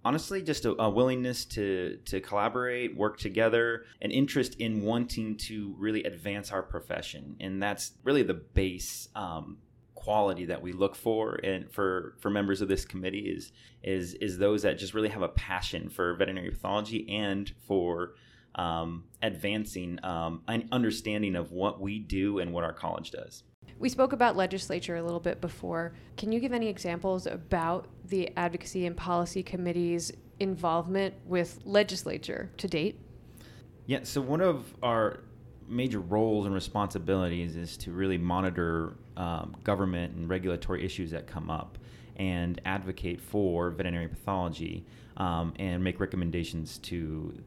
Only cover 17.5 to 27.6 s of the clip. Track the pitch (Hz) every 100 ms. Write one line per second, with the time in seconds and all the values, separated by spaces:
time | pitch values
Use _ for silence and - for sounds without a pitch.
17.5 | - - 98 87 85 87 - - - _
18.5 | - 87 82 82 85 85 - 113 87 101
19.5 | 107 107 92 90 87 90 85 82 82 -
20.5 | 117 117 127 117 - 113 104 104 87 85
21.5 | 87 101 92 98 107 104 98 98 101 87
22.5 | 85 85 80 85 82 80 - - - -
23.5 | _ - - 262 254 262 269 240 190 185
24.5 | 190 - 165 - 170 170 170 170 - 175
25.5 | - 180 165 170 170 - - 208 226 254
26.5 | 240 226 190 180 170 190 185 180 175 -
27.5 | 180